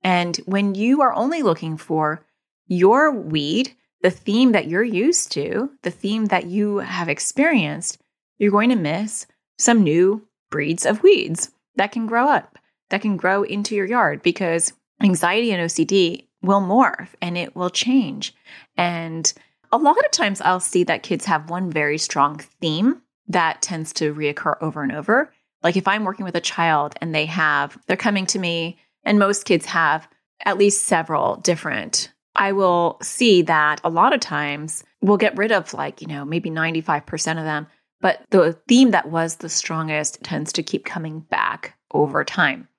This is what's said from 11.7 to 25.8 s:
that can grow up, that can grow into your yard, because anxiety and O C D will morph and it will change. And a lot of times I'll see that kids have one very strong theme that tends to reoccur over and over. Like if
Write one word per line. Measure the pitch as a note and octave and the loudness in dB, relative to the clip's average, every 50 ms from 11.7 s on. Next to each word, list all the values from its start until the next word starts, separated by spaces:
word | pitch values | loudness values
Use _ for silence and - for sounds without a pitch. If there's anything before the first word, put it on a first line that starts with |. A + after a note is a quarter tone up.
| _ | _
that | - F#3+ G#3 | -2 -2 -2
can | - A#3 A3+ | -2 -6 -6
grow | A3 A3+ A#3 B3 | -2 0 2 2
up, | D4 C#4+ G3+ - _ _ - _ _ _ _ _ _ | 4 2 0 0 _ _ -20 _ _ _ _ _ _
that | - G3+ | -6 -2
can | - G#3+ G3+ | -2 -2 -2
grow | E3+ - F3+ F#3+ G3+ G3+ | 0 0 0 2 2 0
into | - - G#3 G3+ - A3 | -2 -4 -6 -6 -4 -4
your | G3+ F#3+ | -4 -2
yard, | F#3 A#3 B3 G#3+ D#3 D3 D3 | 0 0 2 2 2 0 0
because | - F3 F3 - F#3+ E3+ E3 E3+ E3 - - _ _ _ _ _ | 0 0 0 0 -2 0 0 0 -2 -4 -6 _ _ _ _ _
anxiety | - G3+ F#3 E3 - F3 F#3 A3 A#3+ A#3 | 2 2 4 4 2 2 2 2 0 0
and | G3+ F3+ | 0 -2
O | E3+ | -2
C | E3+ - - D#3+ | -4 0 -2 0
D | - G3 G3 F3+ E3 F3 - _ _ _ _ - | 2 4 2 2 2 0 -6 _ _ _ _ 0
will | F#3 G3 G3+ | 2 2 2
morph | G3 F3+ G3 B3 C4 G3 - - F3+ - - _ | 2 2 4 4 4 4 2 -4 -12 -18 -12 _
and | - F3 F3 | -8 -6 -4
it | F3 F3 - _ | -6 -6 -6 _
will | F3 F3+ F3+ | -6 -6 -4
change. | - - - A#3+ B3+ C4+ A3+ D3+ - - G#3 - _ _ _ - - - - _ _ | -4 -2 -2 2 2 2 2 0 -4 -10 -10 -12 _ _ _ -20 -20 -20 -20 _ _
And | - F3 F3 E3+ E3 E3 E3 D#3+ E3 D#3+ - - _ _ _ _ _ _ _ | -2 -2 -2 -2 -4 -8 -8 -8 -8 -8 -10 -10 _ _ _ _ _ _ _
a | - | 0
lot | B3 D#4 C#4+ D#4+ | 2 4 4 4
of | G#4+ C#5+ D5 | 4 2 0
times | - - A3+ G#3 G3 - | 2 0 0 0 -2 0
I'll | - - F#3 F#3 | 0 0 0 0
see | - - - F3+ F3 | -2 -2 0 0 0
that | E3+ E3 G#2+ - | 0 -2 -4 -2
kids | - F3+ C#3+ - | -6 -6 -4 -2
have | - E3+ D3+ D3+ D#3+ | -2 -2 -2 -2 -4
one | E3 F3+ F#3+ F3 | -6 -6 -6 -4
very | D#3+ D#3 D3 D3 D3 | -2 -2 -2 -2 -2
strong | D#3 - - - D3+ C#3 C#3+ D3 | -4 -4 -4 0 2 2 2 0
theme | D#3 - - _ _ - E3 D3+ D#3+ G3+ B3+ E4 - _ _ _ _ _ | -6 -16 -20 _ _ -4 -4 -2 2 0 0 0 -2 _ _ _ _ _
that | - F3 F3+ E3 D#3+ - - | -4 -2 0 0 0 -2 -4
tends | - - F#3 D#3+ D#3+ D#3 - | -6 -8 -6 -8 -8 -8 -6
to | - E3 D3+ D3 | -4 -4 -4 -4
reoccur | D3+ D#3 D3 D3 - - D#3+ D3 - | -2 -4 -4 -4 -4 -2 -4 -2 -2
over | D#3+ D#3 D3 D#3 C#3+ | -4 -6 -6 -4 -6
and | C3+ | -6
over. | - D3+ D3 - A3 B3+ D4+ - _ _ _ _ _ _ - | -6 -6 -2 0 0 0 0 -2 _ _ _ _ _ _ -2
Like | E3+ F3 | 0 0
if | F#3+ | 2